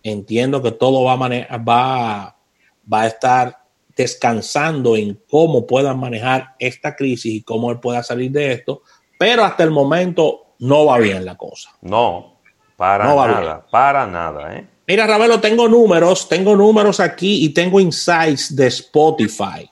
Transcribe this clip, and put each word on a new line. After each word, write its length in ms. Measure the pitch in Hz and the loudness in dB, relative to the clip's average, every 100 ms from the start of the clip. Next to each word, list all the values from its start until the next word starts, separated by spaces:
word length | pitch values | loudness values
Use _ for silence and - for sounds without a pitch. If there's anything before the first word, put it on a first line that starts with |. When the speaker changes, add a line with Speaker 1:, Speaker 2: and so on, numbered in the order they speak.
Speaker 1:
Entiendo 600 | 110 104 98 113 131 139 | -8 -10 -6 -4 -2 -2
que 80 | 120 | -4
todo 320 | 110 127 135 | 0 0 2
va 100 | 127 | 0
a 40 | 127 | 0
mane-, 320 | 127 123 - 123 117 | -2 -4 -8 -8 0
va, 680 | 120 131 131 113 104 95 _ _ _ _ _ - | 2 2 -2 -4 -6 -12 _ _ _ _ _ -4
va 100 | 107 | 0
a 40 | 113 | 0
estar 500 | 113 127 127 123 - _ _ _ - | 0 0 2 0 -6 _ _ _ -4
descansando 1000 | 123 - 123 113 - 147 156 151 120 110 | -4 -2 -2 -2 -4 -4 -2 -2 0 0
en 240 | 104 101 _ | -2 -10 _
cómo 380 | 151 165 135 - | 2 2 0 0
puedan 320 | 127 139 131 | 0 0 -4
manejar 560 | 127 113 127 131 - _ | -6 -6 -2 -2 -4 _
esta 340 | 123 - 151 | -8 -6 -10
crisis 400 | - 139 120 113 | -6 -6 -4 -6
y 80 | 110 | -8
cómo 300 | - 113 120 | -8 -6 -6
él 80 | 120 | -6
pueda 240 | 123 120 | -6 -6
salir 260 | 120 123 127 | -6 -6 -4
de 220 | 143 143 | -4 -4
esto, 300 | 120 - 139 _ _ _ _ | -6 -8 -12 _ _ _ _
pero 260 | 196 240 | 0 2
hasta 200 | 196 - | 0 2
el 80 | 165 | 2
momento 800 | 151 139 165 180 175 151 - _ _ | 2 2 0 0 0 0 -2 _ _
no 260 | 120 147 151 | 0 4 4
va 120 | 123 | 4
bien 260 | 107 95 | 2 -2
la 120 | 92 90 | -8 -12
cosa. 340 | - - - _ | -16 -18 -20 _
Speaker 2:
No, 560 | 90 107 113 87 - _ _ _ _ _ | -4 0 0 -2 -14 _ _ _ _ _
para 300 | 90 98 104 | 0 2 2
Speaker 1:
No 100 | 143 | 2
va 100 | 123 | 2
Speaker 2:
nada, 280 | 117 80 | 0 -4
Speaker 1:
bien. 120 | 78 _ | -10 _
Speaker 2:
para 340 | 117 139 139 113 | 0 2 0 -4
nada, 500 | 87 82 76 76 - | -6 -8 -10 -14 -14
¿eh? 120 | - _ - | -18 _ -4
Speaker 1:
Mira, 220 | 196 220 | 0 0
Ravelo, 320 | 214 233 226 | 2 2 2
tengo 260 | 214 233 233 | 2 2 4
números, 640 | 233 214 165 170 185 - | 4 6 4 2 0 -2
tengo 260 | 165 190 | 0 2
números 460 | 208 208 214 208 196 | 4 6 4 2 2
aquí 440 | 175 - 185 208 | -2 -2 -2 0
y 40 | 156 | 0
tengo 320 | 151 175 196 | 0 2 2
insights 720 | 185 - - 170 160 139 - | 2 0 0 0 0 -2 -4
de 140 | 139 127 | 0 0
Spotify. 1000 | - - 151 156 156 107 - 98 82 - | 0 -2 2 2 2 -4 -2 -8 -8 -18